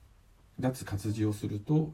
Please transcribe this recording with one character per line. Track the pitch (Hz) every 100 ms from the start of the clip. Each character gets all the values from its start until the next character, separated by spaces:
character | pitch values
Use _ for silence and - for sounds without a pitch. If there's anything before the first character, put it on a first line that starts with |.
| - - - - - -
脱 | 131 131 98
活 | 101 110
字 | 110 107
を |
す | 104 104
る | 104
と、 | - 151 156